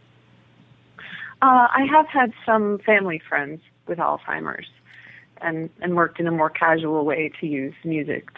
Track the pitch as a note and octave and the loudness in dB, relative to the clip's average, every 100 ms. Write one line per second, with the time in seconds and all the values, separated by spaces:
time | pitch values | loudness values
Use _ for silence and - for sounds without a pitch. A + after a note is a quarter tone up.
0 | _ _ _ _ _ _ _ _ _ - | _ _ _ _ _ _ _ _ _ -20
1 | - - - - C4 B3+ A#3+ C4 C#4 D#4 | -20 -18 -12 2 4 6 6 2 4 4
2 | D#4 C#4+ A#3 - - A3 G#3 G3+ A3 G#3 | 4 2 0 -2 0 0 0 -2 2 2
3 | F#3+ D#3+ - D3 C#3+ D#3+ _ _ - E3+ | 2 -6 -4 -4 -4 -10 _ _ -10 -4
4 | D3 D3 - D3+ D#3 - E3+ _ _ - | -2 -2 -6 -8 -8 -10 -14 _ _ -20
5 | - - _ - E3+ D#3+ D#3+ - F3 F3 | -20 -20 _ -10 -6 -6 -8 -8 -2 0
6 | E3 - E3+ E3 D#3 - E3 D#3+ D#3 D#3 | 0 0 -2 0 0 0 2 2 0 -2
7 | D3 D3 D#3 - D#3+ C#3+ C3+ - E3+ D#3+ | 0 -2 -4 -6 -6 -6 -6 -8 -6 -4
8 | D3 - - | -4 -8 -10